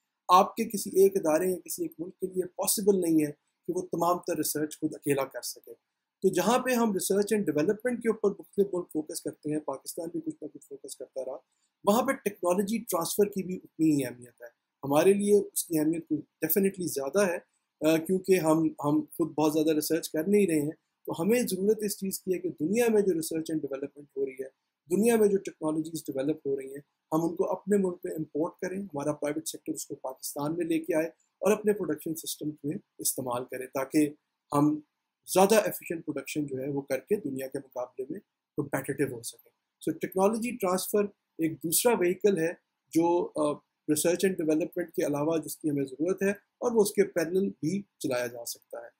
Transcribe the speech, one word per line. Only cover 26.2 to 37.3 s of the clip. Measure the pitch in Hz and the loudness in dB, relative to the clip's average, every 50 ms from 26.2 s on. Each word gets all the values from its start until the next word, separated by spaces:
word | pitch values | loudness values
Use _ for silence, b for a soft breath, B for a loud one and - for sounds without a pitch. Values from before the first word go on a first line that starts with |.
| 135 143 151 - - | -2 -2 -2 -4 -2
हो | 139 139 | -4 -4
रही | 135 135 135 139 | -4 -6 -10 -14
हैं, | 147 - _ _ _ _ - 156 | -16 -16 _ _ _ _ -4 -2
हम | 160 | 0
उनको | 170 165 165 - - | 0 -2 -2 -2 -2
अपने | - - - - 190 208 | -2 -2 -6 -2 0 2
मुल्क | 202 190 180 175 - - | 2 2 0 -4 -6 -8
में | 180 170 | -8 -6
import | 160 156 - - 147 165 175 - | -6 -8 -6 -2 -2 -2 -2 -4
करें, | - 190 180 185 196 | -8 -8 -8 -6 -8
हमारा | 202 190 - 143 143 151 | -8 -8 -8 -4 -2 -2
private | 147 147 147 147 147 160 156 | -2 -2 -2 -4 -4 -4 -6
sector | - - - - 156 151 | -8 -12 -10 -8 -10 -8
उसको | - - - 143 | -8 -8 -12 -12
पाकिस्तान | - - 131 135 _ - - - 143 143 151 | -10 -10 -12 -12 _ -10 -10 -6 -4 -4 -4
में | 165 175 170 | -2 -2 -2
लेके | 165 165 156 160 - 170 | -2 -2 -2 0 0 -2
आए | 156 160 165 - _ _ _ _ - | 0 -2 -2 -6 _ _ _ _ -2
और | - 196 | 2 2
अपने | 214 208 - 208 208 | 2 4 2 0 0
production | - 180 156 147 - - 165 156 | 0 0 -4 -4 -4 -4 -6 -6
system | - - - - - 151 151 151 - - | -6 -6 -10 -8 -6 -6 -8 -8 -6 -6
में | - - - _ _ _ - | -6 -6 -6 _ _ _ -4
इस्तेमाल | 104 - - 135 127 127 120 123 127 | -4 -4 -2 -2 -4 -4 -4 -6 -6
करें, | - 131 123 127 | -8 -10 -10 -10
ताकि | - - 135 135 - - 156 151 147 147 _ _ _ _ _ _ - 143 | -6 -4 -4 -4 2 2 2 2 2 0 _ _ _ _ _ _ 0 2
हम | 143 147 151 151 151 - _ _ _ _ _ _ _ _ | 4 4 4 2 0 -4 _ _ _ _ _ _ _ _
ज़्यादा | - - 180 196 196 220 214 | 0 4 4 6 8 6 4
efficient | - 175 - - - - 175 165 - | 4 2 -4 -8 -8 -8 -8 -8 -6
production | - 139 135 131 - - 156 147 | -6 -6 -6 -6 -6 -6 -6 -4
जो | 139 131 | -4 -6
है, | 131 131 147 | -6 -6 -4
वो | 139 139 | -4 -4
करके | 139 - 135 - - - 202 | -4 -2 -4 -4 0 -2 -2
दुनिया | 202 - 139 | -2 -2 -6